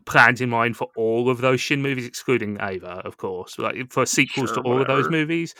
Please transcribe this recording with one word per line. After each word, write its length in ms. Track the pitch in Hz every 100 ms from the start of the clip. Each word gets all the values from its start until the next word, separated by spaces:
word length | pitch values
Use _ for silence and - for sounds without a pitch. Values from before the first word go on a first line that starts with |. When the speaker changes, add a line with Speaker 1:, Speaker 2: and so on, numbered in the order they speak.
| -
Speaker 1:
plans 360 | 143 120 120
in 80 | 123
mind 260 | 117 117 113
for 120 | - -
all 360 | 113 117 123
of 80 | 120
those 200 | 131 131
Shin 220 | - 139
movies, 240 | 139 127 120
excluding 540 | - - 120 104 104
Eva, 400 | 104 92 90 90 92
of 120 | -
course, 400 | 98 90 90 -
like, 340 | 110 110 127
for 140 | 135 120
sequels 440 | - 131 139 113
Speaker 2:
Sure, 60 | 113
Speaker 1:
to 40 |
all 180 | 123 127
of 60 | 131
those 200 | 139 -
Speaker 2:
whatever. 40 | 160
Speaker 1:
movies. 320 | 151 165 165